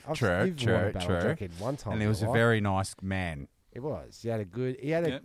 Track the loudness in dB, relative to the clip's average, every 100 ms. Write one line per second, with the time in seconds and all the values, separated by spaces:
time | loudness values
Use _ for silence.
0 | -6 2 4 4 2 2 2 2 2 0
1 | 0 2 2 0 -6 -6 -6 -4 -4 0
2 | 0 2 2 4 4 4 2 0 -2 -6
3 | -4 -2 -2 -6 -10 _ _ -10 -8 -8
4 | -10 -10 -4 -4 -4 -4 -4 -4 -2 0
5 | 0 -2